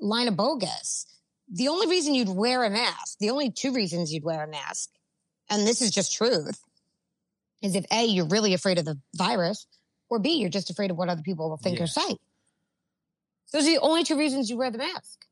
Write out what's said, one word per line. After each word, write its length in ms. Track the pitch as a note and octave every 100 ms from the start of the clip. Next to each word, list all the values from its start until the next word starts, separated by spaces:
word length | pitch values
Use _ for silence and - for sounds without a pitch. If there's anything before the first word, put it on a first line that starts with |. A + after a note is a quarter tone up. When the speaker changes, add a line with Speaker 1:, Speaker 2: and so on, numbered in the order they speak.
Speaker 1:
line 280 | G#3 A3+ B3
of 80 | F3+
bogus. 720 | A#3 D4 E3 - - - - - _ _ -
The 180 | F3+ C4
only 180 | E4+ G#4+
reason 280 | F#4 D4+
you'd 140 | C4+ G3+
wear 360 | F#3 A#3 B3+
a 60 | A3+
mask, 480 | G#3 A3+ - - -
the 120 | G#3
only 200 | C#4 C4+
two 220 | - C4+
reasons 400 | B3+ F#3 E3+ D#3+
you'd 120 | D#3
wear 200 | D3+ D#3+
a 40 | D3+
mask, 420 | D3 C3+ - - _ _ _ _ _ -
and 160 | G#3 G#3
this 160 | A#3+
is 80 | A#3
just 220 | G3 F3+
truth, 440 | - A3+ F#3 D3 G#3+ _ _ _ _ _ _ _ _ _ _
is 120 | G3+
if 100 | F#3+ -
A, 120 | A3
you're 220 | A#3 F#3 D#3
really 280 | G#3 G#3+
afraid 240 | F3+ G3 F3
of 60 |
the 140 | D#3 C#3+ -
virus, 520 | E3+ F#3 A3+ E3+ G#3+ - _ _ _ -
or 80 | A#3
B, 160 | C4 E4
you're 140 | F#3
just 200 | G3 F3+
afraid 200 | F3 G3
of 60 | E3+
what 100 | F3+
other 140 | E3+
people 260 | D#3 E3 D#3+
will 60 | D#3
think 220 | F#3+ A#2+
or 40 |
Speaker 2:
Yeah. 20 | E3
Speaker 1:
say. 300 | D4 F#4 - _ _ _ _ _ _ _ _ _ _ _ _ -
Those 100 | D4+ D4
are 40 |
the 80 | E4
only 260 | C#4+ E4
two 140 | D#4+ D4
reasons 320 | D4+ C4+ A3
you 60 | A#3
wear 140 | B3+
the 80 | A3+
mask. 480 | D#4 F4+ - - -